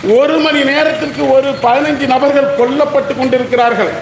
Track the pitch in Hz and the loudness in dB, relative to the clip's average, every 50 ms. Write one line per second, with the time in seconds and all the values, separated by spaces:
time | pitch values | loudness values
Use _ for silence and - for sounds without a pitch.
0 | - 190 214 247 285 294 320 320 302 311 294 285 277 262 277 302 311 311 311 - | 2 2 2 4 4 2 0 0 0 0 0 0 0 0 0 0 0 0 -2 -4
1 | 311 277 - 277 294 269 262 269 269 277 269 - - 233 240 277 294 302 294 269 | -6 -8 -6 -4 0 2 2 2 2 0 -4 -2 0 0 2 2 0 -2 -2 -2
2 | 277 262 254 254 285 285 285 285 277 285 - - 240 247 269 294 294 285 285 277 | 0 0 0 2 2 2 2 2 0 0 0 0 0 0 2 0 -2 0 0 -2
3 | 269 277 269 240 254 262 254 254 247 - 254 247 240 233 226 202 208 151 - - | -2 -2 -4 -2 0 0 0 0 0 -2 0 0 2 0 0 0 -2 -4 -4 -8